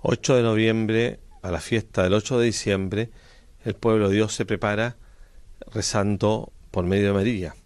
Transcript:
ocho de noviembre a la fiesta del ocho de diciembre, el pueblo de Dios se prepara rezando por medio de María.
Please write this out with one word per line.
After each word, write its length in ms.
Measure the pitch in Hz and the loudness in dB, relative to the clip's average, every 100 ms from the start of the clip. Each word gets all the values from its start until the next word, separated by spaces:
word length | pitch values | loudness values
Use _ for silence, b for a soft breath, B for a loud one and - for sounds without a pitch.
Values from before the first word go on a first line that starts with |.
ocho 340 | 127 120 - 131 | 0 -2 2 2
de 60 | |
noviembre 760 | 117 107 113 113 110 110 120 - - - | 4 2 2 2 0 0 0 -4 -18 -14
a 80 | 92 | -6
la 100 | 85 | -6
fiesta 400 | - 113 104 - | -2 -4 -2 0
del 140 | 92 104 | 2 2
ocho 240 | - 127 | 0 2
de 80 | 117 | 2
diciembre, 640 | 101 - 95 95 101 117 b b b b b | 0 -2 -2 -2 -4 -6 b b b b b
el 120 | 117 98 | -8 -2
pueblo 340 | 117 110 101 | 2 2 4
de 60 | 101 | 2
Dios 180 | 107 | 0
se 100 | - 98 | -2 -4
prepara 520 | 107 107 104 117 120 b b b b b - - | -2 -2 0 -4 -6 b b b b b -20 -10
rezando 800 | 110 - 107 101 98 107 110 - - - | -6 -2 0 0 0 0 0 -4 -16 -10
por 140 | - 87 | -4 0
medio 220 | 98 101 | 2 2
de 60 | |
María. 420 | 101 104 110 85 - | 2 0 -2 -6 -10